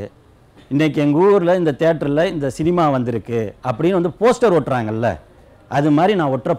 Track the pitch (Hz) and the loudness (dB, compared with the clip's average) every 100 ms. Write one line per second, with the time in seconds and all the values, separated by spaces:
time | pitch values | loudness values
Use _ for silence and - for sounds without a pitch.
0 | 104 _ _ _ _ - - 143 156 143 | -10 _ _ _ _ -20 -4 0 0 0
1 | 147 147 196 202 170 185 165 131 160 156 | 0 4 4 4 2 0 0 0 0 0
2 | 143 143 190 165 139 - 165 175 156 131 | -2 0 0 -2 -6 -2 -2 2 2 0
3 | 120 113 107 117 104 - 123 113 165 190 | -2 -4 -4 -6 -6 -8 -8 -2 0 0
4 | 170 - 226 - 233 170 123 127 110 110 | -2 0 0 2 2 2 0 -4 -4 -2
5 | 117 80 - - - - - 147 151 147 | -2 -4 -10 -20 -20 -20 -6 -2 2 2
6 | 185 202 147 131 170 | 2 2 0 -2 -2